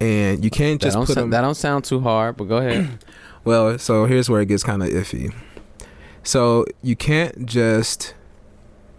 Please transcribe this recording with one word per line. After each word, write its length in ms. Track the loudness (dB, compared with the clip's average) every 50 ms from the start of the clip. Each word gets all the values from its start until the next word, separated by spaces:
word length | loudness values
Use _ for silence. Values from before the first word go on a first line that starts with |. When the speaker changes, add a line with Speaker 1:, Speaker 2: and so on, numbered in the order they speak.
Speaker 1:
And 420 | 0 0 2 2 2 0 0 0 0
you 80 | -2
can't 300 | 0 0 0 0 0 0
Speaker 2:
That 60 | 0
Speaker 1:
just 100 | 0 0
Speaker 2:
don't 100 | 0 0
Speaker 1:
put 80 | 0 0
Speaker 2:
sa-, 60 | 0
Speaker 1:
them 100 | 0 0
Speaker 2:
that 120 | 0 0 0
don't 120 | 0 -2
sound 300 | -2 -2 -2 -2 -2 -2
too 160 | -2 -2 -2
hard, 360 | 0 0 0 0 0 -2 -4
but 120 | -6 -4 -2
go 80 | 0
ahead. 480 | 0 0 0 0 0 -2 -2 -6 -10 -18 -20 -20 -20
Speaker 1:
<clears throat> 240 | -20 -20 -16 -6 -2
Well, 340 | 2 2 4 4 2 0 -2
so 280 | -2 0 2 2 4
here's 220 | 4 4 2 2 2
where 120 | 2 2
it 60 | 2
gets 180 | 2 0 0 0
kinda 240 | -2 -2 -2 -2 -2
iffy. 440 | -2 -2 -2 -4 -6 -6 -6 -6 -8 -10 -16 -20 -20 -20 -20 -20 -20 -20 -20 -20 -20 -20 -20 -20 -20 -12 -6
So 420 | -2 0 2 4 4 4 2 2 0 -4 _ -4
you 140 | -4 -2
can't 500 | -2 0 0 0 2 0 -2 -4 -8 -8
just 680 | -4 0 0 2 2 2 2 0 0 -4 -8 -10 -12 -16 -18 -20 -20 -20 -20 -20 -20 -20 -20 -20 -20 -20 -20 -20 -20 -20